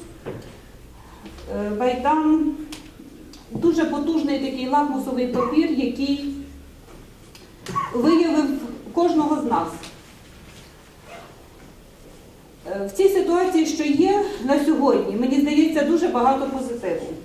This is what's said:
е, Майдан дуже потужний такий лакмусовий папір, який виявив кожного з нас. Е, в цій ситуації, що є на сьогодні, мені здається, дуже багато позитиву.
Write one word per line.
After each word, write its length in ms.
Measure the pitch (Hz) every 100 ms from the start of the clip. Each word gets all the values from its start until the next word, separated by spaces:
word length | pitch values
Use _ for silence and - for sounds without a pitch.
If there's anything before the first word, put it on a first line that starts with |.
| - - - - - - - - - - - - 208 - - 202
е, 140 | 208 214
Майдан 760 | 254 254 277 311 311 320 285 - - - - - - - - - -
дуже 340 | 226 339 320 320
потужний 540 | 285 330 311 285 277
такий 280 | 269 254 247
лакмусовий 600 | 294 285 - 269 240 247
папір, 440 | 247 247 302 339
який 640 | 262 240 240 277 285 285 277 - - - - - - - - - - - - - - -
виявив 520 | 240 277 339 339 302 277 269 - - -
кожного 480 | - 349 320 294 294
з 40 | 233
нас. 220 | 208 165 - - - - - - - - - - - - - - 679 - - - - - - - - - - - - - - -
Е, 140 | - 202
в 60 |
цій 180 | - 392
ситуації, 560 | 381 320 349 370 320 311
що 180 | -
є 400 | 294 277 381 403 403 - 247
на 200 | 285 285
сьогодні, 500 | 311 269 220 190 202
мені 260 | 262 285
здається, 420 | 294 294 320 302
дуже 240 | 285 330 339
багато 400 | 240 262 269 269
позитиву. 580 | 269 240 233 185 165 - 160